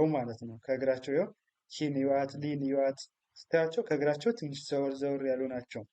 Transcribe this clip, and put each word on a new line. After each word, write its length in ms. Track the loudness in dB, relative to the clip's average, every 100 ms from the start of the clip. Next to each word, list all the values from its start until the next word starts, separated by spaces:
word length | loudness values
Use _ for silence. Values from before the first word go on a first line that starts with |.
| 4
ማለት 340 | 2 -2 -6
ነው። 160 | -10 -8
ከእግራቸው 520 | -4 0 2 0 0
ይኸው 160 | 0 0 -4 _ _ _
ሂን 240 | -4 -2 2
ይዋት፣ 340 | 2 2 0 -4
ሊን 280 | -4 -2
ይዋት 360 | 0 2 0 -2 -10 _ _ -20
ስታያቸው 440 | 0 2 2 0
ከእግራቸው 480 | 0 2 2 2 0
ትንሽ 260 | 0 -4 -8
ዘወር 300 | -4 0 0 0
ዘወር 280 | -2 0
ያሉ 180 | 0 0 -2
ናቸው። 340 | -4 -8 -10 -12